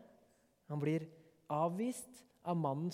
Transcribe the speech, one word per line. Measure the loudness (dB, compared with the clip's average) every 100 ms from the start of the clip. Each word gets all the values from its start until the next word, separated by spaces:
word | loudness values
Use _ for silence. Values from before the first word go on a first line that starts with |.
| -16 -20 -20 _ _ _ -6
han | 0
blir | 2 0 -2 -16 -20 _ -4
avvist | 2 2 2 -2 -4 -10 -18 -20 _ -2
av | 0
mannen | 2 0 -2